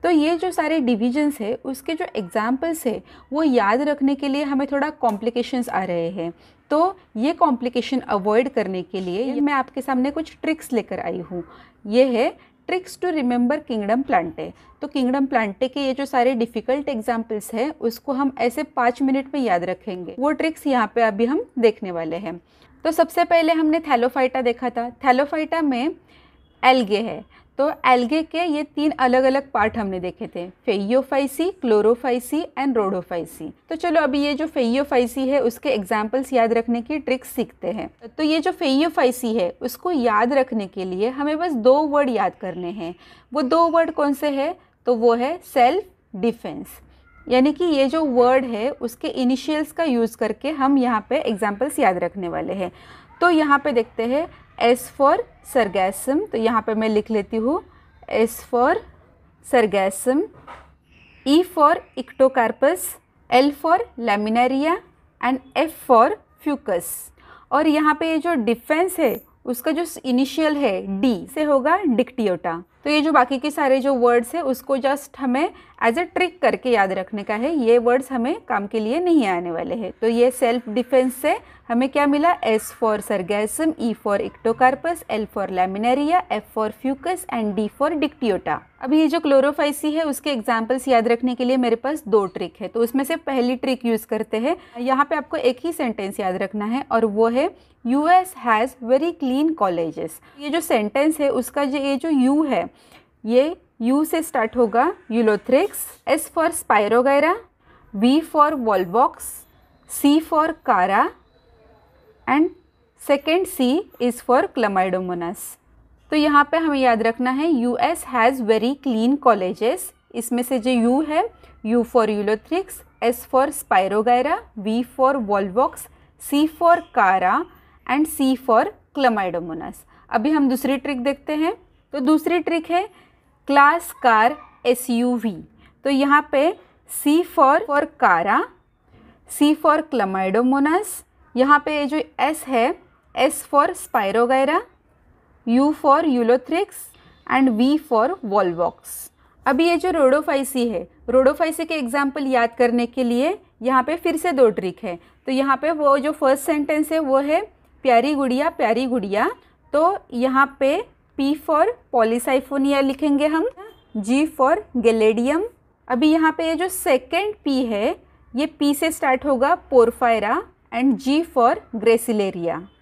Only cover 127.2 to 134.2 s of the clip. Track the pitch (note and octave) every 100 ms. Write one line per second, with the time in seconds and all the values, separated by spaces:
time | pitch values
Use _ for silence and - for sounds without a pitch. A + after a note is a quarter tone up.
127.2 | F3+ A#3 F4 - _ _ - C4 D4+ -
128.2 | C4+ C4 - A3+ F4 - _ - C4 G#3+
129.2 | F#3 E3+ E3+ D#3+ - - - _ _ A#3
130.2 | A#3 D#4 C#4 B3+ C4 C4+ C#4 C4+ B3 C#4
131.2 | - D4+ D#4+ A4+ _ _ _ C#4+ C4 D#4
132.2 | D#4 F4 E4 E4 D#4+ E4+ G#4+ _ _ _
133.2 | _ _ - C#4+ C#4+ E4+ - - B3+ A3